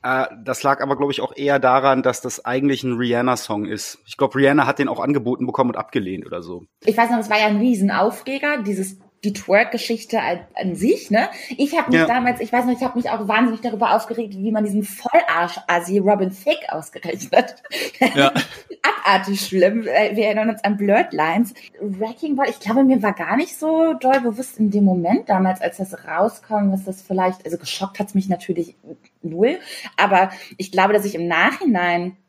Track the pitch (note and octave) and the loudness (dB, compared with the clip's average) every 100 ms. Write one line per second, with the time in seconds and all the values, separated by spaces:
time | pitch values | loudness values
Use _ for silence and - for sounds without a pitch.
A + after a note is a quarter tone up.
0 | B2 C3 C3 A2 A2+ B2+ C#3 C3+ C#3 C3+ | 0 -2 -2 -6 -6 0 2 2 0 0
1 | C#3+ C3+ B2+ - C#3+ C#3 B2+ C3 C3+ C3 | 0 -2 -6 -4 0 2 4 4 4 4
2 | B2+ B2 B2+ - A#2 B2+ C#3 C3 C3 A#2 | 2 -2 -8 -8 -4 0 0 0 -2 -2
3 | B2 A#2+ B2 B2 - G#2 G2+ G#2 - - | 0 0 0 -2 -4 -6 -4 -8 -10 -16
4 | - - C3+ C3+ C3+ D3 B2+ - - A#2 | -20 -2 0 4 4 4 2 0 -2 -2
5 | C3 C#3+ A#2 B2+ B2 A#2+ B2 - G#2+ B2 | -2 0 -2 -2 -2 0 0 -2 -4 -4
6 | F#2 F#2+ - F2 E2+ F2 F2 _ - G#3+ | -4 -8 -8 -12 -10 -14 -16 _ -6 -2
7 | A#3 A#3+ G#3+ G#3+ G#3+ G#3 B3 A3 G3 - | 0 -2 -2 0 0 2 0 2 0 2
8 | G#3 - - C4+ D4 D4 G3+ F#3+ F#3+ - | -2 -2 -10 -6 -4 -4 -4 -6 -6 -10
9 | _ _ G#3 G3+ - G3 A3+ A#3 - A3+ | _ _ -8 -6 2 2 2 -2 -4 -6
10 | - A3+ C3 F3+ - - G3 D#3+ A3 A4+ | -2 -2 -2 -4 -8 -6 -6 -2 0 0
11 | - G#3 E4+ - - B3+ C#4+ E4 - B3 | 2 0 0 -6 -14 -2 0 0 2 4
12 | D#3+ B3 B3 A#3+ A3+ A#3+ B3 A#3+ B3+ A#3+ | 4 2 0 -2 -2 0 0 0 -2 -2
13 | B3 A3+ G#3 G#3+ A#3+ A3 B3 G#3 A3+ G#3+ | -4 -4 0 2 2 0 -6 -2 2 2
14 | - A#3 G#3+ F#3+ G#3 G#3+ G#3 G3 G3+ - | 0 -6 -6 -4 -2 0 0 -2 -2 -8
15 | - E4 E4+ E3 F3 - - F3 F3 G3+ | 2 2 2 -2 -2 -4 -2 -2 2 2
16 | F#3+ G3+ F#3+ F#3+ C#4+ E4 - D#3 D#3 - | 4 2 0 -2 -2 -2 -4 -10 -10 -12
17 | E3+ - - - E3+ - - - - - | -10 -10 2 2 2 -10 -12 -8 -8 0
18 | B3 D3 C#3 - - - - - - G#4 | 2 4 4 2 -6 -10 -18 -2 -2 0
19 | - F#3+ G3 G3 - F#3+ F3+ A3+ A3 C#3+ | 2 2 2 -4 -2 2 4 2 2 2
20 | G#3+ G#3 G#3+ G#3+ A3 A3 G3+ G#3 G3+ G#3+ | 2 2 0 2 -2 0 -2 0 4 4
21 | A3+ - D#3 F3+ A3+ - - - G#3 F#3+ | 2 0 0 2 0 -4 -20 -10 -8 -6
22 | A3 A#3+ D#4+ C4+ C#4+ - G3+ A#3+ C4+ C4 | -6 -6 -4 0 -2 -2 0 4 4 4
23 | G#3 G3 D#3+ A3+ F4 - D#4 D#4+ E4 C#4 | 2 -2 -2 0 -2 -4 0 2 2 2
24 | B3+ C4+ A#3+ G#3+ B3+ - G#3+ G3+ G3 F3+ | 2 2 2 -4 -10 -2 0 4 4 4
25 | E3+ C4+ - F#3+ F#3+ F#3 F3 - F#3+ E3+ | 2 0 2 2 2 0 -6 -6 -10 -10
26 | - D#3+ G#3+ - _ G#3+ G3+ G3 F#3+ F#3 | -8 0 0 -2 _ 0 0 0 -6 -12
27 | - F#3+ F#3 F#3 E3 E3+ - - G3 - | -6 -2 0 -2 -8 -8 -8 -8 -8 -6
28 | G3+ G3 F#3+ F3 - F3 E3 _ - - | -2 -2 0 -4 -2 -6 -6 _ -20 -20
29 | _ _ D#3+ E3 A3+ F4+ - - - - | _ _ -10 0 2 0 -10 -16 -10 0
30 | G3 F#3 F#3+ - - - G3 - G3 G#3 | 4 4 4 -2 -20 -12 -4 2 4 4
31 | G3+ E3+ E3+ E3 G#3 C4+ F4 G3 F3 F3 | 2 -4 -2 2 2 2 0 2 2 0
32 | F3+ - | -2 -10